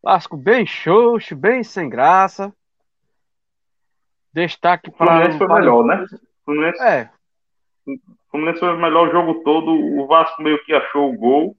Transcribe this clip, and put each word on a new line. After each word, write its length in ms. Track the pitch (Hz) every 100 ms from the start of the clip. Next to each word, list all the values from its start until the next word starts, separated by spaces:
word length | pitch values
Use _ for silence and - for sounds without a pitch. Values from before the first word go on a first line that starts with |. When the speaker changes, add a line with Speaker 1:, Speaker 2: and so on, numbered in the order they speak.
Speaker 1:
Clássico 340 | - 190 - 156
bem 300 | 139 247 196
xoxo, 680 | - 151 202 240 233 -
bem 280 | 147 180 254
sem 260 | 226 196 151
graça. 640 | 113 139 185 190 - 196 _ _ _ _ _ _ _ _ _ _ _ _ _ _ _ _ _ _
Destaque 580 | 151 170 - 175 175 -
Speaker 2:
O 20 |
Fluminense 360 | - 165 165 170
Speaker 1:
para, 80 | 156
Speaker 2:
foi 80 | 185
Speaker 1:
para 140 | 170
Speaker 2:
melhor, 240 | 151 120
né? 200 | 120 190 185 - _ _
Fluminense, 380 | - 147 160 170
Speaker 1:
É. 280 | 240 151 110 _ _ _ _ _ _ _ -
Speaker 2:
o 100 | 131 _ _ _
Fluminense... 300 | 147 160 165
foi 160 | 180 170
melhor 320 | 165 160 165
o 40 |
jogo 300 | 175 170 160
todo. 280 | 143 156 160
O 340 | 160 147 143 139
Vasco 360 | 160 160 -
meio 200 | 156 151
que 100 | -
achou 360 | 147 - 143 143
o 60 | 117
gol 400 | 117 139 175